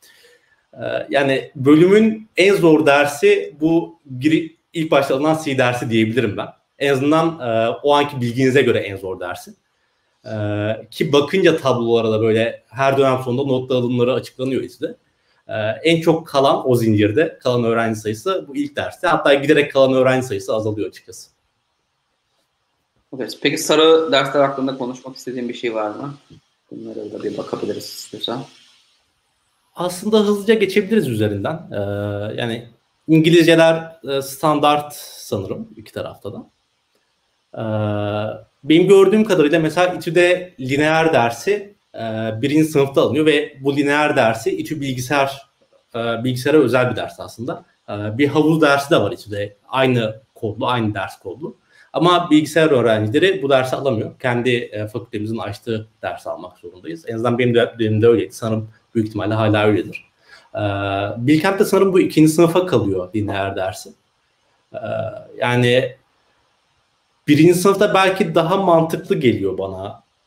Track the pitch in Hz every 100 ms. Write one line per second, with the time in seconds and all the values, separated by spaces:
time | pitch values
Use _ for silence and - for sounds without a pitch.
0 | _ _ _ _ _ _ _ 123 120 120
1 | - 143 139 131 - 139 127 156 180 214
2 | 220 - - - 190 185 165 151 143 143
3 | 143 - 202 202 - 147 160 165 - -
4 | 135 127 151 160 - _ _ 170 156 143
5 | 131 139 156 156 147 131 123 123 123 110
6 | 110 123 107 95 - - _ - 139 131
7 | 143 160 165 - 120 113 117 - 143 147
8 | 143 135 120 117 131 135 120 107 98 95
9 | 92 90 87 87 - - _ _ _ _
10 | _ _ 113 110 104 104 104 110 - -
11 | 170 139 143 190 175 - 135 120 117 117
12 | 110 110 113 110 117 - _ 117 135 135
13 | 135 127 127 123 135 127 127 127 120 123
14 | 120 120 120 - 131 131 - - 156 -
15 | _ _ _ _ - 104 107 - 160 165
16 | 165 160 - 143 139 170 135 117 110 104
17 | 104 117 165 - 131 123 113 117 113 107
18 | 107 110 190 185 143 135 143 - 92 -
19 | 175 156 147 139 139 156 131 135 135 131
20 | 131 131 127 131 - 110 107 104 92 -
21 | - - - _ _ _ _ _ _ _
22 | _ _ _ _ _ _ _ _ _ _
23 | _ 131 113 - 147 - - 156 160 160
24 | 160 139 143 147 139 139 135 127 123 127
25 | 131 131 - 127 120 120 120 110 107 107
26 | 143 143 _ - _ _ _ 117 113 110
27 | 104 - 104 - - - 101 98 - -
28 | - 104 - 123 - _ _ _ _ _
29 | _ _ _ _ _ _ _ - 180 180
30 | 208 214 202 208 220 220 185 214 190 220
31 | 139 110 104 101 120 160 - 101 101 101
32 | 104 101 104 - 120 117 - _ _ _
33 | - 160 160 170 160 165 165 165 - -
34 | 135 139 131 - 156 147 147 147 147 -
35 | - - - - 95 120 - - - 101
36 | - - 101 233 - _ _ _ _ _
37 | _ _ _ _ _ 123 113 107 104 104
38 | 104 107 110 113 - _ 139 160 185 196
39 | 190 214 214 180 151 165 156 175 180 175
40 | 175 170 175 180 - - 131 139 151 160
41 | 160 131 117 - 190 208 - _ _ 107
42 | 113 110 110 110 135 151 156 147 139 165
43 | 127 135 156 147 151 135 135 139 143 147
44 | 151 135 117 113 190 190 - 151 139 127
45 | 120 143 135 - - _ _ _ _ 117
46 | 117 113 127 127 147 151 123 127 123 -
47 | 85 - 90 - 131 - - _ - 104
48 | 107 113 143 151 151 160 151 139 - 151
49 | 101 90 104 104 104 _ - 131 131 123
50 | 110 - _ _ 113 113 127 123 107 101
51 | 90 - 98 101 170 - _ _ _ 143
52 | 170 175 175 151 151 170 156 131 113 110
53 | 107 143 185 - 139 131 127 135 135 107
54 | 110 - 127 120 123 120 120 107 107 117
55 | - 107 107 110 101 104 - 110 110 _
56 | 95 85 87 80 90 _ 87 92 151 165
57 | 117 113 120 117 120 117 120 - 110 107
58 | 117 110 87 - 113 110 107 - _ 117
59 | 107 101 98 110 107 104 107 98 92 -
60 | _ _ _ - _ 107 104 98 101 98
61 | 104 95 123 156 190 190 - 190 196 180
62 | - 156 156 156 170 180 180 123 98 92
63 | 92 107 98 98 98 95 95 - - -
64 | _ _ _ _ _ _ _ 120 113 110
65 | 107 104 - - 120 123 120 123 127 -
66 | _ _ _ _ _ _ _ _ _ _
67 | _ _ - 143 165 180 196 196 208 196
68 | 190 185 175 165 160 196 185 165 160 170
69 | - 190 127 104 95 92 98 95 98 -
70 | _ _